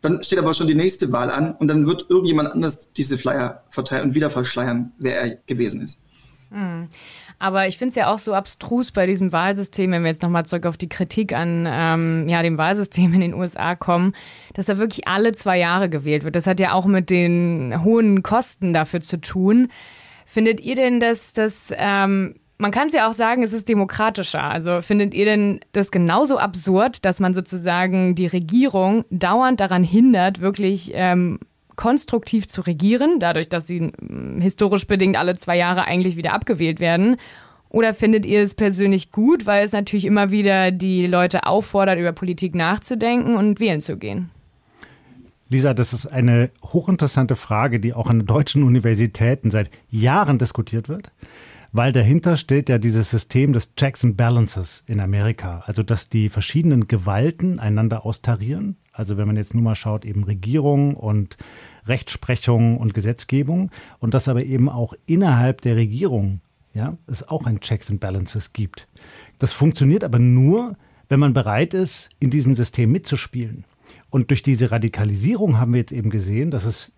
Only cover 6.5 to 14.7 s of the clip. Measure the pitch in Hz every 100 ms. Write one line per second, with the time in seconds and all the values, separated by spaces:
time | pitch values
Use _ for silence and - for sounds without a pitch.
6.5 | 208 190 170 170 - - - - - 190
7.5 | 190 190 185 254 247 180 214 220 202 196
8.5 | - - 240 247 - 185 190 190 165 185
9.5 | 202 196 - 185 175 165 160 170 170 165
10.5 | 175 170 160 170 - 180 - 202 120 170
11.5 | 170 170 135 165 165 165 165 156 170 170
12.5 | 160 160 196 196 - 180 180 175 151 180
13.5 | - 160 175 - 175 185 196 - - -
14.5 | - 196